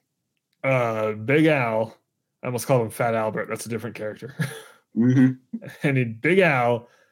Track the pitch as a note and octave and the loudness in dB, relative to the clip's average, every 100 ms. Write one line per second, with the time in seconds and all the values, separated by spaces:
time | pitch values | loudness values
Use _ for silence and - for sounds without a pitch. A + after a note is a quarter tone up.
0 | _ _ _ _ _ _ C3+ C3 A#2 A2 | _ _ _ _ _ _ -2 0 0 -2
1 | G#2+ G#2+ A2 D3 D#3+ D3 A#2+ A2 A2 - | -2 -4 0 4 4 2 0 -2 -4 -8
2 | _ _ _ _ B2+ A#2+ - C3 A2 - | _ _ _ _ -8 -4 0 2 0 -2
3 | A#2+ A2+ A2 G#2+ G2+ A2 A2 A2+ A#2 G#2+ | -2 0 -2 -4 -6 -8 -8 -8 -8 -10
4 | G#2+ G#2 A#2 - C3+ - - _ _ - | -10 -10 -12 -8 -8 -10 -20 _ _ 0
5 | A#2+ C3 C3 B2+ _ A3+ - - D#3 C3+ | 4 6 4 2 _ -14 -14 -4 -2 0
6 | A#2+ A2 D3 F#3+ F3 C3+ A#2+ A#2 - _ | -2 -2 0 4 4 4 2 0 -4 _
7 | _ | _